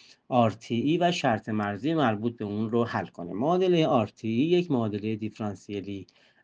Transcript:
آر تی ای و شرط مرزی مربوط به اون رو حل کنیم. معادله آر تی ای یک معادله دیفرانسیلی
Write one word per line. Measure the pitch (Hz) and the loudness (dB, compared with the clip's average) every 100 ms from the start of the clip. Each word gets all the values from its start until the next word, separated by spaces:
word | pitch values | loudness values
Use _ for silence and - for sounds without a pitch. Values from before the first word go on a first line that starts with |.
| - _ - | -20 _ 0
آر | 123 113 | 2 2
تی | 110 - 117 | 0 -4 -2
ای | 139 170 | 0 2
و | 180 | 2
شرط | 175 135 107 - | 2 0 0 -2
مرزی | 107 101 101 139 | -2 -2 -4 -2
مربوط | 165 127 104 117 117 | 2 2 0 -4 -4
به | 104 | -6
اون | 104 113 | -4 0
رو | 117 113 | 0 0
حل | 107 85 | -2 -6
کنیم. | - 87 95 | -10 -8 -2
معادله | 147 185 185 170 151 | 0 2 4 4 4
آر | 131 104 | 4 2
تی | - 113 | -4 -2
ای | |
یک | 113 160 175 175 | 0 2 2 2
معادله | 127 110 101 107 107 | 0 0 -2 -4 -4
دیفرانسیلی | 107 - 107 98 - 101 95 98 92 _ _ _ | -6 -6 -8 -8 -8 -8 -8 -10 -12 _ _ _